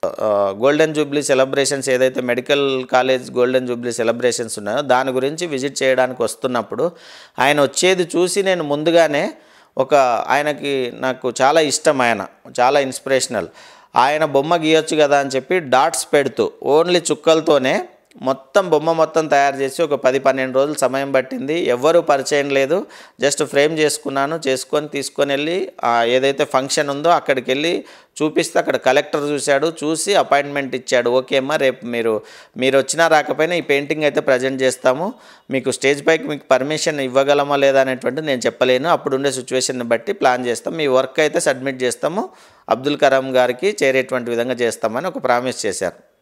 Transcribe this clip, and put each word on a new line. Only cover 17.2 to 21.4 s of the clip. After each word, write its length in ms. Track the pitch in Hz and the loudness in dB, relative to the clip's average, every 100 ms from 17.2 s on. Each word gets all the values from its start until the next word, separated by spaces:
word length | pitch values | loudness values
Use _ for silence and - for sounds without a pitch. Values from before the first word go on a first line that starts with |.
| - 160 160 147 131 180 359 _ _ - | 2 2 4 2 2 -2 -4 _ _ -8
మొత్తం 480 | 131 135 - - 185 | -4 -4 0 0 2
బొమ్మ 220 | 156 156 | 0 2
మొత్తం 360 | 165 156 160 156 | 0 2 0 2
తయారు 280 | 143 139 135 | 2 2 0
చేసి 280 | 135 135 | -6 -2
ఒక 100 | 160 | -2
పది 260 | 139 131 135 | 0 0 2
పన్నెండు 400 | 135 135 131 131 | 0 0 0 0
రోజులు 180 | 143 147 | 0 0
సమయం 340 | 127 135 139 | -2 -2 0
పట్టింది. 540 | 131 127 262 | -2 -2 -8